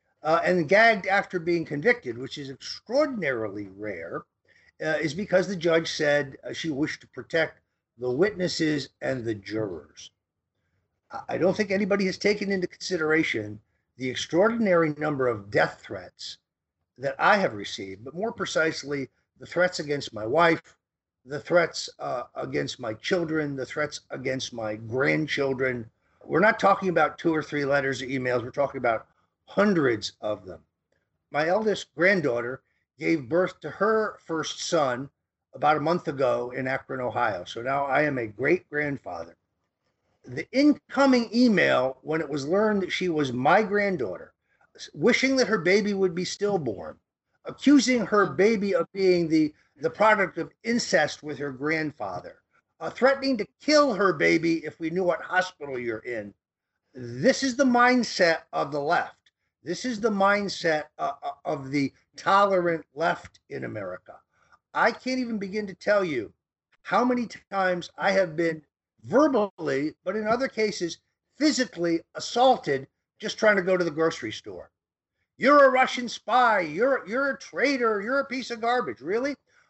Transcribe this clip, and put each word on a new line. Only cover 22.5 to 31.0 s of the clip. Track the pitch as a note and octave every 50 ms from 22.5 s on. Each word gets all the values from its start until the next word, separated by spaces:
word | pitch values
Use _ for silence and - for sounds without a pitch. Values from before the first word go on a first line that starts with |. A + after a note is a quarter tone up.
| C3 D3 C#3+ B2+ - -
my | A#2+ A2+ A2
children, | - - - G3 F3+ E3+ D#3 D#3 D#3 D3+ C#3+ C#3
the | C3 B2
threats | - - D#3 D3 C#3+ - - _ -
against | C#3+ C3+ B2+ C3+ C3 C3+ - -
my | A#2+ A#2 A2 G#2+ G#2+
grandchildren. | G#2+ A2+ A2 A#2 C3 C#3 D#3 D#3 D#3 D#3 D3 - C#3 C#3 C3+ C3+ B2 C3 C3 B2 B2 A2 - _ _ _ _ _ _ -
We're | - - D#3+
not | G3+ A3 A3+ -
talking | - G3 G3 G3 G3 F#3+
about | E3 E3 D3+ C#3+ -
two | - - E3+ D#3+
or | D#3 C#3+
three | - D3+ D3 C#3+
letters | C3+ C#3+ C#3+ C3+ C3+ C3 A#2+
or | C3
emails. | B2 C3+ C3 B2 B2 A#2+ B2 A2+
We're | B2+
talking | - C#3+ C#3 C3+ - C3+
about | B2 A#2+ A2+ G#2+ - _ _ _ _ _ _ _ _
hundreds | - - F#3+ G3+ G#3 F#3+ E3 C#3+ B2+ A#2 G2+ - - - -
of | - G#2+ G#2+ G2 F#2+
them. | F#2 E2+ D#2+ _ _ _ _ _ _ _ _